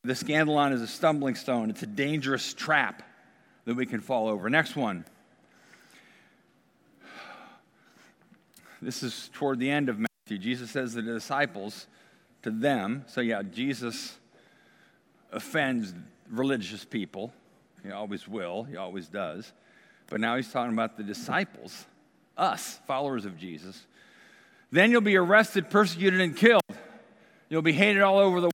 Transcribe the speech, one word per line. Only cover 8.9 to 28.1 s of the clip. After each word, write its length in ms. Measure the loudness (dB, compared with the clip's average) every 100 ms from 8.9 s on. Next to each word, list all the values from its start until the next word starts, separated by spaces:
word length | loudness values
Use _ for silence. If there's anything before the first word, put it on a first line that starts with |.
| -8
is 260 | -8 -10 -14
toward 260 | -4 -2 0
the 100 | 0
end 200 | 0 0
of 100 | -2
Matthew. 400 | -6 _ -10 -6
Jesus 320 | -4 -6 -6
says 240 | -6 -6
to 80 | -6
the 100 | -6
disciples, 760 | -6 -4 -2 -2 -4 -12 -12 -18 _ _ _ _ _
to 100 | -8
them, 520 | -2 0 0 -2 -6 -8
so 120 | -4
yeah, 220 | -2 -2
Jesus 760 | -6 -6 -4 -4 -6 -8 -12 -16 _ _ _ _ _ _ _ _ _ _ -14
offends 600 | -12 -6 -2 0 0 -4 -10 -18 -20 -12
religious 540 | -4 -2 -2 -4 -12
people. 500 | -10 -8 -8 -10 -12 -14 _ _ _ _
He 80 | -14
always 380 | -12 -8 -10 -10
will. 340 | -8 -6 -8
He 140 | -8 -10
always 320 | -10 -10 -10
does. 440 | -8 -8 -8 -14 -20 _ _ _ _ -10
But 140 | -4
now 160 | -2 -2
he's 140 | -4
talking 220 | -4 -2
about 240 | -2 -2 -4
the 60 |
disciples, 840 | -10 -10 -4 -4 -4 -8 -18 -18 -20 _ _ _ _ -2
us, 420 | -2 -2 -8 -12 -6
followers 380 | -4 -2 -4
of 120 | -6 -10
Jesus. 480 | -12 -14 -14 -20 -20 _ -20 -20 -20 -20 -20 _ 0
"Then 200 | 6 8
you'll 100 | 6
be 160 | 6 6
arrested, 540 | 8 6 6 2 2
persecuted, 500 | 4 4 4 2 4
and 160 | 2 6
killed. 260 | 8 8 4 -4 -16 -20 -20 -20 -20 _ -4
You'll 120 | 0
be 100 | 4
hated 280 | 4 6 6
all 180 | 6